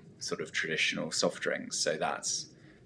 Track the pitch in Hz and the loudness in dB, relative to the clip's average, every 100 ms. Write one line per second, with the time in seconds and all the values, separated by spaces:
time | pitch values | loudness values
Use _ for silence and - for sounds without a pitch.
0 | - - - 85 78 - 80 78 - 85 | -12 -10 -6 -4 -2 -2 0 2 2 2
1 | 78 - 90 - 76 71 - - - 78 | 0 2 2 2 0 0 -2 0 2 2
2 | 78 67 - - - - - - | 2 0 -2 -2 -4 -14 -20 -20